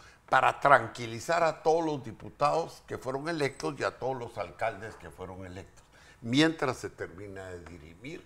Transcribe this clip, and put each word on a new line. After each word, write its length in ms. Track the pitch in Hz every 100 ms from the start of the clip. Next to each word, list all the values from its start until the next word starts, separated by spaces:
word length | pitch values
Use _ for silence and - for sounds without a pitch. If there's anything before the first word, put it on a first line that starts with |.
| - - -
para 300 | 131 123 -
tranquilizar 840 | 143 131 113 - 117 117 131 170
a 180 | 165 151
todos 240 | 160 165 160
los 180 | 147
diputados 800 | 123 104 104 - 147 156 160 - -
que 100 | -
fueron 320 | 127 135 156
electos 460 | 165 139 - 156 139
y 40 |
a 80 | 101 -
todos 180 | 123 131
los 200 | 117 110
alcaldes 560 | 90 - 113 101 110 -
que 160 | 85
fueron 340 | 73 92 95 95
electos, 380 | 92 87 - _ - - -
mientras 560 | 117 131 160 160 139 120
se 120 | 95
termina 560 | - 92 87 101 95 95
de 100 | 87 82
dirimir 600 | 85 78 82 127 175